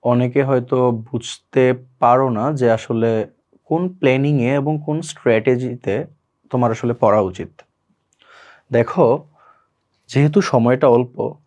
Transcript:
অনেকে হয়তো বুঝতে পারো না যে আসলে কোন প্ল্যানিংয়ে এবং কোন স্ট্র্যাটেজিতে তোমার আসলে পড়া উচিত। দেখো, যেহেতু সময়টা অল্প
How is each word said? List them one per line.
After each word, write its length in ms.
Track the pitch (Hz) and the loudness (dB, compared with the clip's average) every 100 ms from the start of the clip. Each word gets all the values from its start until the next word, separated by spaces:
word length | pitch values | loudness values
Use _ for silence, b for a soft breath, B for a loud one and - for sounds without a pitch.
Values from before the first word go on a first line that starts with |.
অনেকে 400 | 127 120 127 131 | 0 0 0 0
হয়তো 480 | 135 127 123 131 127 | 0 -2 0 0 0
বুঝতে 800 | 117 110 120 - - _ - 127 127 - _ | -2 -6 -10 -10 -16 _ 0 2 0 -8 _
পারো 300 | 123 127 135 | 2 2 2
না 240 | 110 127 | -2 -4
যে 180 | 151 123 | 0 0
আসলে 560 | 113 - 117 113 113 104 _ _ _ _ | 0 -2 -2 0 -2 -4 _ _ _ _
কোন 240 | 160 180 | -4 -4
প্ল্যানিংয়ে 640 | 185 135 131 139 147 120 | -2 0 2 0 0 0
এবং 260 | 143 139 156 151 | -2 -2 -6 -6
কোন 160 | 156 | -8
স্ট্র্যাটেজিতে 1040 | 156 - - 110 113 123 127 120 - 104 - _ _ _ _ | -8 -6 0 0 2 -2 -4 -8 -6 -6 -8 _ _ _ _
তোমার 220 | 127 120 | -2 -2
আসলে 220 | 113 120 | -2 -6
পড়া 280 | 117 110 104 | 0 2 2
উচিত। 400 | 95 90 - _ _ _ _ _ _ _ b b b b b | 0 -6 -16 _ _ _ _ _ _ _ b b b b b
দেখো, 520 | 117 117 - 127 139 - b b b b _ _ _ _ | 0 0 2 2 2 -4 b b b b _ _ _ _
যেহেতু 340 | 135 147 175 | 0 2 2
সময়টা 460 | - 127 117 127 139 | 2 2 2 2 4
অল্প 460 | 120 123 - 117 - | 4 0 -6 -8 -8